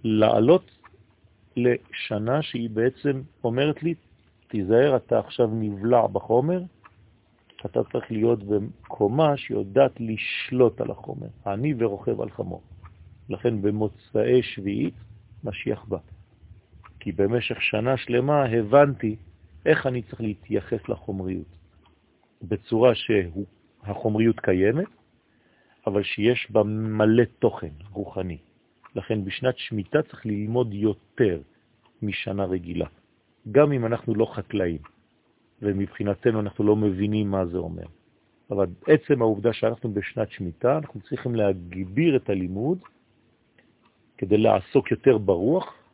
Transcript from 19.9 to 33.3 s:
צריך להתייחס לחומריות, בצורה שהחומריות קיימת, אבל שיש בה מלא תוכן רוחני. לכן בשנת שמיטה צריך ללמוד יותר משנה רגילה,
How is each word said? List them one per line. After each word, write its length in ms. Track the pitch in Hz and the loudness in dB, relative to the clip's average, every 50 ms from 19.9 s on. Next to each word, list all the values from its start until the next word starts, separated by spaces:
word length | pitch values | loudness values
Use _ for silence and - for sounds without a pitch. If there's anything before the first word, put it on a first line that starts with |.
| 127 123 | -4 -4
צריך 200 | 110 - - - | -8 -8 -12 -8
להתייחס 680 | 113 107 104 - - - 107 110 95 - - 110 - - | -6 -6 -6 -8 -8 -4 -4 -4 -2 -2 -6 -6 -4 -6
לחומריות, 680 | 107 - - - 101 95 92 92 92 90 80 80 - - _ _ _ _ _ _ _ _ _ _ _ _ _ _ _ _ | -8 -8 -6 -8 -8 -6 -6 -6 -6 -8 -8 -12 -20 -20 _ _ _ _ _ _ _ _ _ _ _ _ _ _ _ _
בצורה 500 | - 90 107 98 _ - 117 110 117 127 117 | -6 -6 -6 -6 _ -2 0 4 6 6 4
שהחומריות 1400 | - - - - 101 92 87 80 92 104 - _ _ _ _ _ _ - 98 101 - - 110 107 107 113 117 110 - | 4 0 0 2 2 2 0 -6 -10 -10 -10 _ _ _ _ _ _ -12 -12 -10 -4 -2 -2 0 4 4 4 2 2
קיימת, 480 | - - 95 92 95 104 117 147 185 214 _ _ _ _ _ _ _ _ _ _ _ _ _ _ _ _ _ _ _ - | 2 0 2 4 4 2 2 2 -2 -4 _ _ _ _ _ _ _ _ _ _ _ _ _ _ _ _ _ _ _ -2
אבל 160 | 98 101 101 | -2 -2 -2
שיש 480 | - - - 104 113 123 117 - - | -2 -4 0 2 2 2 2 -2 0
בה 120 | 104 110 104 | 2 2 2
מלא 600 | 104 107 107 110 110 107 107 107 107 110 117 120 113 _ _ | 2 0 -4 -4 -4 0 2 4 6 6 6 4 2 _ _
תוכן 320 | - 117 - - - 82 73 76 85 101 | 0 0 0 0 -12 -12 -12 -14 -20 -16
רוחני. 460 | - 104 101 - - 95 92 92 82 78 _ _ _ _ _ _ _ _ _ - _ | -10 -10 -10 -10 -8 -8 -6 -6 -8 -10 _ _ _ _ _ _ _ _ _ -12 _
לכן 300 | - 95 - 110 107 98 | -10 -4 -4 -4 -2 -2
בשנת 320 | 95 - - - 131 123 - | -6 -8 -2 -2 -2 -2 -2
שמיטה 440 | - - - 107 98 - - 147 | -8 -8 -6 -8 -8 -2 0 -2
צריך 240 | 147 - - - - | -2 -2 -8 -12 -6
ללמוד 480 | 113 104 101 104 107 113 123 127 113 101 | -6 -4 -4 -4 -2 0 0 -2 -2 -2
יותר 680 | 98 104 110 101 - _ _ _ - 127 104 90 78 71 _ _ _ _ _ _ _ _ _ _ _ | -2 -2 -2 -2 -2 _ _ _ 0 0 2 2 -2 -8 _ _ _ _ _ _ _ _ _ _ _
משנה 440 | - 104 95 - - 101 98 98 98 | -8 -8 -8 -8 -8 -8 -4 -4 -4
רגילה, 420 | 92 92 95 85 85 85 85 82 80 _ _ _ _ _ _ _ _ | -2 -4 -6 -6 -6 -6 -6 -6 -6 _ _ _ _ _ _ _ _